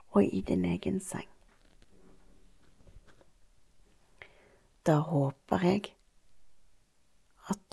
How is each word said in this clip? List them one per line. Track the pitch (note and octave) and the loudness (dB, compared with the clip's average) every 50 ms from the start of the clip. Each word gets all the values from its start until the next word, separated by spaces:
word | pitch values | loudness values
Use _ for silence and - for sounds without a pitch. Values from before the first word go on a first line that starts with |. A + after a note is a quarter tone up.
| - - - | -12 0 4
og | G#3 G3+ | 4 4
i | - - F#3+ | 4 2 -4
din | F#3+ - F#3 F#3 F3+ | -4 -2 -2 0 0
egen | F3 E3+ F#3 - - F#3+ F#3+ | 0 -2 -2 -4 -4 -4 -4
seng. | - - - - - - - - - - _ _ _ - - - - - - - - - - - - - - - - - - - - - - _ - - - - - - - - - - _ _ - - _ - - - _ - - _ - _ _ _ _ - - - - - - - - _ _ _ _ _ - | -6 -8 -10 -12 -12 -12 -18 -20 -20 -20 _ _ _ -20 -20 -20 -20 -20 -20 -20 -20 -20 -20 -20 -20 -20 -20 -20 -20 -20 -20 -20 -20 -20 -20 _ -20 -20 -20 -20 -20 -20 -20 -20 -20 -20 _ _ -20 -20 _ -20 -20 -20 _ -20 -20 _ -20 _ _ _ _ -20 -20 -20 -20 -20 -20 -20 -20 _ _ _ _ _ 2
Da | E3+ D#3 D3 D#3 | 4 4 4 2
håper | D#3+ E3 C#3+ C#3 C3+ C#3 _ _ - - F3 F#3 F3 | 2 0 0 0 0 -2 _ _ -2 -2 2 4 4
jeg | F#3+ G#3 G3+ - - _ _ _ _ - _ - - - - - - - - - - - _ _ _ _ _ _ _ - - _ _ _ - - | 2 2 -2 -6 -16 _ _ _ _ -20 _ -20 -20 -20 -20 -20 -20 -20 -20 -20 -20 -20 _ _ _ _ _ _ _ -20 -20 _ _ _ -6 -6
at | G3 - - - | -6 -6 -6 -6